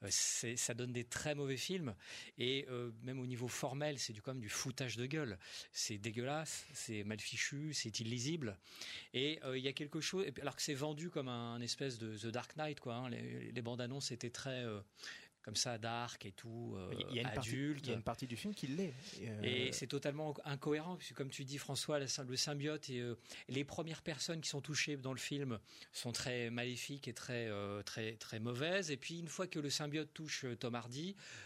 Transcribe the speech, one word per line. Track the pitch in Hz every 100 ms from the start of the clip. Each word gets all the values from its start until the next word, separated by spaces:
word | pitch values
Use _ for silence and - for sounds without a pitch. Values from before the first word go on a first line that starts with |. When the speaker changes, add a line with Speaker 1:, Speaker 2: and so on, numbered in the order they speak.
Speaker 1:
euh, | 98
c'est, | - - - 117 123
ça | -
donne | 117 123
des | 123
très | 120 - 151
mauvais | 147 139 127
films. | - 185 139 95 - - - -
Et, | 120 135 135
euh, | 123 120 110
même | 123 131
au | 127
niveau | 120 123
formel, | - 139 135 151 139
c'est | -
du, | 107
comme | 135 131
du | 104
foutage | - 139 - 131 110
de | 127
gueule. | 156 135 92 - - -
C'est | - - 104
dégueulasse, | 110 110 123 147 156 - -
c'est | 143 - 107
mal | 104 107
fichu, | - 120 - 139 156
c'est | 143 120 -
illisible. | 113 123 127 170 123 95 - - - - -
Et, | 123 143 156
euh, | 135 131
il |
y | 131
a |
quelque | 135 147 160
chose, | 147 185 190
et |
puis, | 123
alors | 139 -
que |
c'est | -
vendu | 135 151 147 170
comme | 160 131
un, | 120 117
un | 117
espèce | 120 - 139 117
de | 110 107
The | 113
Dark | 120 120 -
Knight, | 156 143
quoi, | 123
hein. | 117 127
Les, | 117 120 120 113
les | 120
bandes | 120 123
annonces | 123 135 -
étaient | 120 123
très, | - 139 127
euh, | 120 104 95 - - - - _
comme | - 104
ça, | 127 113
dark | 113 117 120 -
et | 104
tout, | - 117 113 117 104
euh, | 92 95 -
Speaker 2:
Il | 120
y |
a |
une | 110
partie, | 107 107
Speaker 1:
adulte. | 123 143 143
Speaker 2:
il | 123
y |
a | 113
une |
partie | 113 117 127
du | 117
film | 202
qui | 208 139
l'est. | 151 185 127 - -
Et, | 131
euh, | 107
Speaker 1:
Et | 120 127 127
c'est | 127 139
totalement | 139 147 143 156 143
incohérent, | 151 139 160 151 165 175
puisque | -
comme | - 135
tu | -
dis, | 135 143
François, | - 131 - 151
la | 135
sym-, | - 127
le | 127
symbiote | - 143 147 156 143
et, | 127
euh, | 120 110 - - -
les | 135
premières | 143 - 160 151
personnes | - 147 - 160
qui | 147
sont | 143
touchées | 135 143 - 143
dans | 131
le | 127
film | - 143 139 113 - - -
sont | - 120
très | 113 135 123 117
maléfiques | 120 123 120 - 139 -
et |
très, | 117 - 120 113
euh, | 101 101 101
très, | 98 - 110
très | 113 - 117
mauvaises. | 113 120 156 190 165
Et | 139
puis, | - 170
une | 165
fois | - 180
que | 165
le | 143
symbiote | 135 147 151 151
touche, | - 156 -
euh, | 131
Tom | 117 123 120
Hardy, | 117 127 175 196 - -